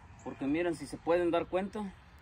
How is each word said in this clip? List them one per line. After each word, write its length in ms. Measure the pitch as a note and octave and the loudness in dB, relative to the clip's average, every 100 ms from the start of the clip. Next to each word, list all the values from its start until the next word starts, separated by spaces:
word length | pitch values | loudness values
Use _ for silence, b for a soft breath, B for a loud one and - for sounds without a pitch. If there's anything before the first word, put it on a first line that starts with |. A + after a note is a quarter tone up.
| - - | -20 -14
Porque 220 | - - C#3 | -10 -4 0
miren, 300 | D#3 F3 D#3 | 2 2 -2
si 120 | C#3 | -6
se 100 | - | -4
pueden 320 | D#3+ F3 E3+ | 2 4 4
dar 180 | E3 - | 2 2
cuenta, 460 | F3+ G3+ G#3+ G3+ - - - | 0 -2 -4 -8 -10 -18 -20